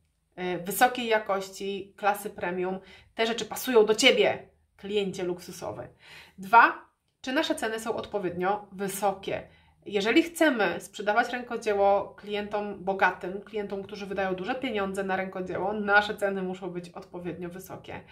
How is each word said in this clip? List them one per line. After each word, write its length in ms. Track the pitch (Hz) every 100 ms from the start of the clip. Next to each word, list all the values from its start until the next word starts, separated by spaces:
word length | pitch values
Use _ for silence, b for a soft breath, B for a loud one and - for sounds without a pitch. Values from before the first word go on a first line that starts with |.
| _ _ _ -
y, 180 | 180 175
wysokiej 500 | 175 190 247 247 233
jakości, 880 | 214 214 196 190 - 196 196 - -
klasy 320 | 202 202 208
premium. 500 | - 175 180 180 190 B B B -
Te 120 | 226
rzeczy 180 | 226 214
pasują 400 | - - 233 214
do 100 | 214
ciebie, 540 | 262 208 175 110 - _ _ _
kliencie 460 | 196 208 190 175
luksusowy”. 640 | 180 175 - - - - - _ B B B B
Dwa, 480 | 190 233 302 - - _ _ _
czy 120 | 262
nasze 220 | 269 311 311
ceny 240 | 226 220
są 160 | 226 -
odpowiednio 720 | - 208 180 175 180 208 -
wysokie? 760 | 190 196 - 202 196 - 123 - b b b -
Jeżeli 380 | 202 196 349
chcemy 520 | 320 - 311 240 185 175
sprzedawać 500 | - - 202 220 247
rękodzieło 840 | 247 240 233 214 202 196 202 - -
klientom 680 | 202 208 208 208 208 196
bogatym, 580 | 180 196 190 - 180 196
klientom, 420 | - 214 202 202
którzy 220 | 196 202 196
wydają 300 | 196 190 180
duże 200 | 190 254
pieniądze 480 | 262 214 196 196
na 120 | 190 185
rękodzieło, 580 | 190 190 180 170 185
nasze 420 | 214 202 202 208 208
ceny 260 | 202 196
muszą 280 | 185 185 185
być 200 | 175 175
odpowiednio 600 | 190 - 180 175 165 175
wysokie. 520 | 180 - - - - -